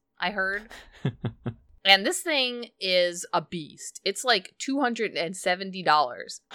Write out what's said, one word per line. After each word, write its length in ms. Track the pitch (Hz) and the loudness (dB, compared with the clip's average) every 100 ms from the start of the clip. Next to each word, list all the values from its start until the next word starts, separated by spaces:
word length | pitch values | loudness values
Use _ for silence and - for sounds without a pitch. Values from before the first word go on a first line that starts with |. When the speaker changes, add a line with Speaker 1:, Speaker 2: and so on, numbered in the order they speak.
| _ - | _ -6
Speaker 1:
I 120 | - | -4
heard. 380 | 208 190 202 220 - - - | -2 -2 -4 -8 -16 -20 -6
Speaker 2:
<laughs> 60 | 135 - 117 - 113 113 - - 190 | -6 -4 -8 -8 -10 -10 -14 -2 4
Speaker 1:
And 160 | 196 | 6
this 180 | 226 349 | 4 -2
thing 480 | 349 285 254 240 240 _ | 0 0 0 -4 -10 _
is 480 | 190 180 180 175 - | 2 4 4 0 -2
a 100 | 170 | -2
beast. 600 | 156 175 147 - - - | -2 -6 -8 -12 -16 -6
It's, 200 | 190 202 | -4 -2
like, 320 | 254 220 - - | 2 2 0 -8
two 220 | - 269 | -4 0
hundred 340 | 240 226 208 143 | 0 0 -2 -2
and 220 | 165 180 | -4 -2
seventy 460 | 190 180 196 185 | 0 0 -2 -2
dollars. 580 | 160 151 127 98 - - _ | 4 4 4 -2 -12 -16 _